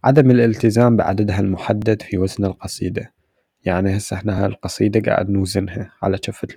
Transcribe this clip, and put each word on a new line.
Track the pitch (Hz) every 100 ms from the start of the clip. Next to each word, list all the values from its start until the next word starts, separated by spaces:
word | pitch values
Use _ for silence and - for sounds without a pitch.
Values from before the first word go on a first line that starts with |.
عدم | - 139 131
الالتزام | 123 117 110 113 110 120 113
بعددها | - 98 104 92
المحدد | 98 95 - 107 113 107
في | - 95
وزن | 92 - 98
القصيدة. | 92 - - 92 - - _ _ _ _ _ -
يعني، | 90 95 101
هسه | - 95
إحنا | 107 95
هاي | 101
القصيدة | 101 - - 107 107 104
قاعد | 101 95
نوزنها | 98 95 95 92 90 - _
على | 98 95
كفة | - - -